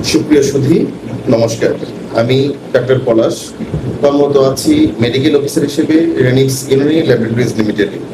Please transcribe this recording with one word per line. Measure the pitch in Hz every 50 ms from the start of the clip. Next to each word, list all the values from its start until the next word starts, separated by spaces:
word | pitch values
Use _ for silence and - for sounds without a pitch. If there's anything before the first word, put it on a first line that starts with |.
| -
সুপ্রিয় | - - 156 - - 151 143 135
সুধী, | 131 135 139 127 127 165 208 - - - - - - 113 - - -
নমস্কার। | 117 113 117 113 - - - - 110 - - - - - - - -
আমি | 113 117 123 131 135 139 143 139 - - - -
ডাক্তার | 127 120 127 131 127 -
পলাশ, | 123 117 113 117 170 170 - - - - - - - - - - - - -
কর্মরত | - 143 143 143 143 139 143 139
আছি | 131 131 131 - - 160 151 151 156 - - -
মেডিকেল | 113 120 117 131 131 151 143
অফিসার | 143 - - - - 143
হিসেবে | 143 - - 151 139 156 160 165 165 165 - 127
রেনিক্স | 123 127 131 135 131 131 - - -
ইউনারি | 135 135 143 147 160 165
ল্যাবরেটরিজ | - 131 123 113 113 110 113 117 - - - 110
লিমিটেডে। | 107 104 - 101 101 - - 87 - -